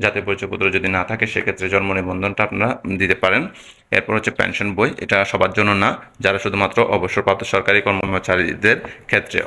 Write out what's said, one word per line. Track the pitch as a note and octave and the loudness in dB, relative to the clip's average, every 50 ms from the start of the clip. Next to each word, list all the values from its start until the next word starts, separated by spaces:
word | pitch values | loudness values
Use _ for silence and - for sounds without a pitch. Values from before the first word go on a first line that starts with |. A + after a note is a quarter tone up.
জাতীয় | G#2+ G#2 - G#2 G2 | -2 0 0 0 -2
পরিচয়পত্র | G2+ G2 G2 G2 F#2 G2 G2 G2 F#2+ | -2 -4 -4 -4 -6 -4 0 0 0
যদি | F2+ F#2+ F2+ F#2+ | 0 0 0 0
না | F#2+ F#2 F2+ | 0 0 -2
থাকে | - A2+ A2+ A2+ | -2 -2 -2 -2
সেক্ষেত্রে | A2+ - G2+ - - F#2+ - F#2 F#2 | -2 -2 -2 -2 -2 -4 -4 -2 0
জন্ম | G2 G2 G2 G2 F#2+ | 0 0 0 0 -2
নিবন্ধনটা | F#2+ F2+ F#2 F#2 F#2 F#2+ G2+ G2 - G#2+ | -2 -2 -4 -4 -4 -4 -4 0 0 -2
আপনারা | G#2 G2+ G2 G#2 B2 B2+ - - F2 G2 F#2 | -2 0 0 0 0 -2 -4 -6 -4 -2 0
দিতে | F#2+ F2 F2+ - F#2+ | 2 0 0 2 2
পারেন। | F#2 G2 B2+ E3+ F#3+ - - - - - _ _ - | 2 2 2 -2 -4 -10 -16 -20 -20 -20 _ _ -2
এরপর | - G#2 - - G#2+ | -2 -2 0 0 0
হচ্ছে | G#2+ - - - - | 0 0 -2 -2 -2
পেনশন | G2 F#2+ F2+ - G2+ G#2 F#2+ | -2 -2 -2 -2 -4 -4 0
বই, | F2+ A2+ C3 B2+ - | 0 0 0 -2 -4
এটা | - - G#2 G2 G2 | -4 0 2 2 2
সবার | - - F#2+ F#2+ F#2 - | 2 0 0 0 2 2
জন্য | G#2 G#2 G#2 G2+ | 2 2 2 4
না, | G2 G2 B2+ - - - - _ - | 4 2 0 0 -2 -10 -18 _ -2
যারা | - F#2+ G2 G2 | 0 0 0 2
শুধুমাত্র | - G#2 F#2+ G2+ G2 F#2+ - A#2 A2 - G#2 | 0 -2 0 0 0 0 2 2 2 2 2
অবসরপ্রাপ্ত | F#2 F2+ F#2 - G2+ - G2 G2 - G#2 | 0 0 0 -2 0 2 2 2 0 0
সরকারি | - - G2 F#2 G2 G2+ G#2 | -2 0 0 2 4 2 4
কর্মচারীদের | - G#2 G2 F#2+ G2 G2 F#2+ F#2 - - F#2 F#2 F2 E2 - - - G#2+ B2 - - - - - - | 4 2 0 0 0 -2 -2 -2 0 0 2 2 2 0 -2 0 2 2 2 2 -2 -10 -16 -16 -8
ক্ষেত্রে, | - - G2+ - - - F2 - | -2 -2 -2 -2 0 -4 -4 -2